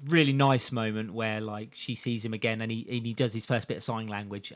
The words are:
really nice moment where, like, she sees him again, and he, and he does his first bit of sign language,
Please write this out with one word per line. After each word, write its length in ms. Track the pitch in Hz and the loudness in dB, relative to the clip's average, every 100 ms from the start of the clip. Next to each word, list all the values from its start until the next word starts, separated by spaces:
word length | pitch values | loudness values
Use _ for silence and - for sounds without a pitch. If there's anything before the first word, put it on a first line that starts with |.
| 139 | 2
really 280 | 165 147 | 6 6
nice 360 | 139 139 131 - | 6 6 6 2
moment 420 | 120 110 107 110 | -2 0 -2 -4
where, 260 | 107 110 107 | -2 -2 -2
like, 320 | 107 104 110 | -4 -6 -10
she 220 | - - 120 | -10 -6 -4
sees 300 | - 117 110 | -2 -2 -2
him 80 | |
again, 260 | 110 113 110 | 0 0 0
and 80 | 113 | -2
he, 140 | 113 - | -4 -4
and 160 | 123 117 | -4 -2
he 80 | |
does 200 | 113 127 | 0 0
his 120 | 110 - | 0 0
first 240 | 120 - | 0 0
bit 80 | 120 | -4
of 60 | |
sign 240 | - 113 110 | -4 -4 -4
language, 440 | 104 104 101 - | -6 -6 -10 -10